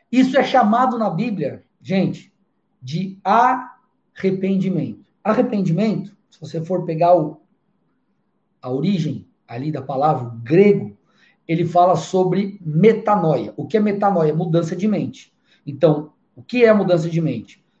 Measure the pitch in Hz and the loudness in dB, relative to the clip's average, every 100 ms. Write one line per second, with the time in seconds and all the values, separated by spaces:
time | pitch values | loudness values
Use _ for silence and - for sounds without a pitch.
0 | - 254 262 277 - 254 208 233 254 233 | -2 2 4 2 2 2 4 2 0 0
1 | 208 165 240 180 135 - _ _ 113 190 | -4 -4 -4 -4 -6 -8 _ _ -4 -2
2 | 156 - - _ _ _ _ _ 123 170 | -2 -4 -16 _ _ _ _ _ -10 -8
3 | 190 - 190 226 247 254 - - _ _ | -8 -6 0 2 2 0 -8 -20 _ _
4 | _ - 190 - 190 190 190 165 120 - | _ -4 -4 -2 -2 -2 -2 -2 -4 -10
5 | _ _ 202 214 247 208 165 165 220 175 | _ _ -2 0 0 0 0 0 0 -2
6 | - _ _ - 147 165 160 180 165 160 | -8 _ _ -20 -10 -10 -4 -4 -4 0
7 | 170 175 147 - _ _ _ _ _ _ | 4 4 2 -8 _ _ _ _ _ _
8 | _ _ _ _ _ _ 127 135 180 190 | _ _ _ _ _ _ -8 -4 -2 -2
9 | 151 110 - _ - 120 151 147 135 131 | -2 -6 -14 _ -16 -8 -8 -8 -6 0
10 | 156 131 120 117 - 170 202 175 - - | 0 0 -4 -12 0 4 6 4 -2 -16
11 | _ _ _ _ - 165 - 175 185 160 | _ _ _ _ -4 -2 0 4 4 2
12 | - 190 180 185 202 - 156 156 220 214 | 0 0 2 0 -4 -8 -4 4 4 4
13 | 208 196 160 127 104 - - 214 208 202 | 0 0 2 0 -4 -10 -4 -2 0 0
14 | 202 175 156 160 170 165 165 175 214 180 | 0 2 0 0 0 0 -2 -4 -2 -2
15 | - - - _ _ _ 147 127 160 151 | -4 -10 -20 _ _ _ -14 0 2 0
16 | - _ _ - - 247 226 208 180 175 | -4 _ _ -20 -6 2 4 4 2 0
17 | 165 165 151 113 - - _ _ | 0 -2 -4 -6 -12 -20 _ _